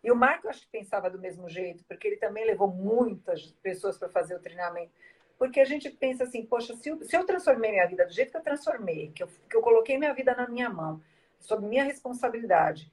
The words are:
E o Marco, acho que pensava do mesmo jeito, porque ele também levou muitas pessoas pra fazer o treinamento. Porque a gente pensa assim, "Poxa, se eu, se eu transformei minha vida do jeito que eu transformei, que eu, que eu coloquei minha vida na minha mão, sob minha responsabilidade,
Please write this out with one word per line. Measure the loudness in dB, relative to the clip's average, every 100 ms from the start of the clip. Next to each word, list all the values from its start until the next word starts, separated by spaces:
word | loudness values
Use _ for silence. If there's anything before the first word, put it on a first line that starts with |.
E | 4
o | 6
Marco, | 6 4 -4
acho | -10
que | _
pensava | -12 -4 -2 -2
do | -6
mesmo | -12 -12 -12
jeito, | -8 -8 -10
porque | _ -6 -4
ele | -2
também | -4 -2 0
levou | 2 0
muitas | 0 0 2 2 0 -6 -6 -8 _
pessoas | -8 -4 -6 -6
pra | -2
fazer | -2 -2
o | -8
treinamento. | -10 -8 -6 -6 -12 _ -20 _ _ _
Porque | 0 4
a | 4
gente | 2 -8
pensa | -4 -4 -2
assim, | -4 -6
"Poxa, | -4 -4 -4 -10
se | -10
eu, | -10
se | -2 0
eu | 0
transformei | 0 4 4 4
minha | 2 2
vida | 2 0
do |
jeito | 2 -2
que | -2
eu |
transformei, | -4 -4 -2 -4 -4 -6 -8
que | -10
eu, | -12 _ _
que | 0
eu |
coloquei | 6 6 6 0
minha | 0 2
vida | 0
na | 0 -4
minha | -4 -4
mão, | -4 -8 -8 _ _ _ _
sob | -4 -4 0
minha | 0
responsabilidade, | 0 -4 -10 -4 -4 -4 2 4 4 -2 -14